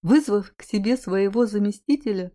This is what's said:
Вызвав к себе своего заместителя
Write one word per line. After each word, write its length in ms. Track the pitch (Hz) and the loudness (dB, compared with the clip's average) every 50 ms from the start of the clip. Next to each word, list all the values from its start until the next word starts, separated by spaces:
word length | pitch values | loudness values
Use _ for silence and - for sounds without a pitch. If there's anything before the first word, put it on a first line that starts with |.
Вызвав 520 | - 165 233 311 294 - 202 208 196 - _ | 2 4 4 4 4 2 -2 -2 -4 -6 _
к 80 | _ - | _ -14
себе 340 | - - 208 196 220 247 247 | -4 -4 -2 0 0 -2 -2
своего 480 | - - 180 196 196 202 196 233 240 | -2 -4 -2 0 0 0 2 0 0
заместителя 840 | 214 202 208 202 208 202 - _ - 277 294 - 226 208 190 180 180 _ | 0 0 -2 -2 -2 -2 -6 _ -2 -2 0 0 -4 -4 -4 -6 -10 _